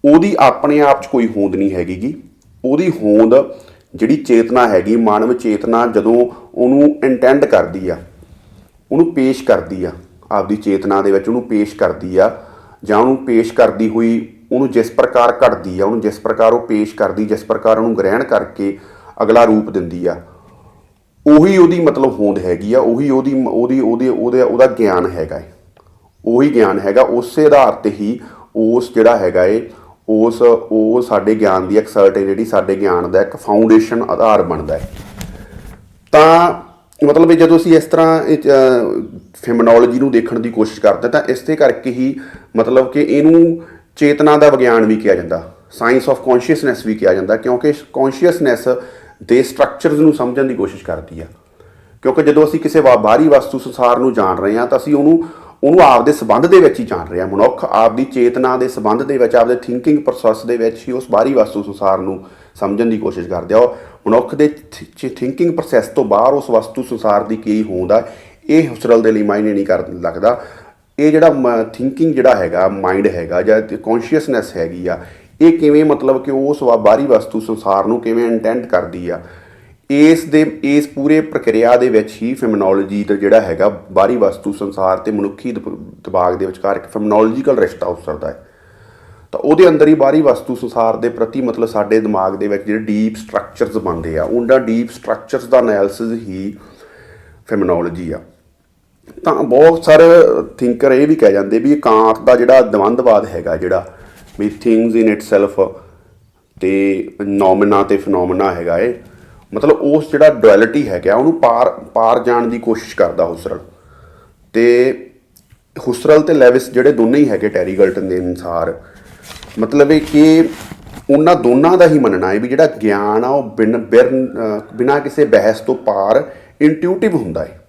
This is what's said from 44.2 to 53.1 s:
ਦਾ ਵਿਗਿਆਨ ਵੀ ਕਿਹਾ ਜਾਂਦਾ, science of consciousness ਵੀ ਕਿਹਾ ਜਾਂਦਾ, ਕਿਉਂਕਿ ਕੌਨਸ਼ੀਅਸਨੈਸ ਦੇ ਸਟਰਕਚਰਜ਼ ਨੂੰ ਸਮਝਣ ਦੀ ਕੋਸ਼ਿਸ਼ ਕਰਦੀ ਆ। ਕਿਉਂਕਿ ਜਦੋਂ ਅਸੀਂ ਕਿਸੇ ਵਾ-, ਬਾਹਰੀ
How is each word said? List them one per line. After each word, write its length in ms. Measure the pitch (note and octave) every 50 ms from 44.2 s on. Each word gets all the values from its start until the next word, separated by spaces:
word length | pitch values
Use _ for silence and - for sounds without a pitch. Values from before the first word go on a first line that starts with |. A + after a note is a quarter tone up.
| D3 D3 D3+
ਦਾ 120 | D3 D3+ D3
ਵਿਗਿਆਨ 360 | C3+ C3 B2+ A#2+ A#2 A2+ A2
ਵੀ 100 | G#2+ A2
ਕਿਹਾ 200 | G#2+ G#2+ G#2 F#2+
ਜਾਂਦਾ, 400 | F2+ F2 E2+ E2+ E2+ D#2+ - - _ _ _ - -
science 320 | A#2 A#2 B2+ C3 - - C3+
of 180 | - - B2+
consciousness 460 | B2+ B2 B2 - E3 - - - A#2+ - -
ਵੀ 100 | A2 A2
ਕਿਹਾ 180 | A2 G2 F#2+ F2+
ਜਾਂਦਾ, 240 | G2 F#2+ F#2+ G#2+
ਕਿਉਂਕਿ 360 | A2 - B2 B2 B2 - D3+ D3 - - _ -
ਕੌਨਸ਼ੀਅਸਨੈਸ 720 | C3 C3 C3+ C3 - D#3+ F3 - F3 D3 C3 A#2+ A2+ - B2+ B2+ B2 - - - - - - _ _ -
ਦੇ 200 | - A2+ B2+ C3
ਸਟਰਕਚਰਜ਼ 580 | - - - C#3 - - - - D#3+ D3 D3
ਨੂੰ 120 | D#3 D#3 D3
ਸਮਝਣ 300 | C#3+ B2+ B2 B2 C3+ C3+
ਦੀ 120 | C3 B2
ਕੋਸ਼ਿਸ਼ 280 | G#2 G2 F#2 - - -
ਕਰਦੀ 360 | - E2 D#2+ D#2+ - D#2+ D#2+
ਆ। 60 | E2 - - _ _ _ _ _ _ _ _ _ _ _ _ _
ਕਿਉਂਕਿ 220 | _ C3 - D#3+ D3+
ਜਦੋਂ 220 | D3 C#3+ D3 D#3
ਅਸੀਂ 140 | D3 D#3+ D#3+
ਕਿਸੇ 200 | - D#3 D3+ D#3+
ਵਾ-, 160 | C#3 C3 B2
ਬਾਹਰੀ 320 | A#2 G#2+ G#2+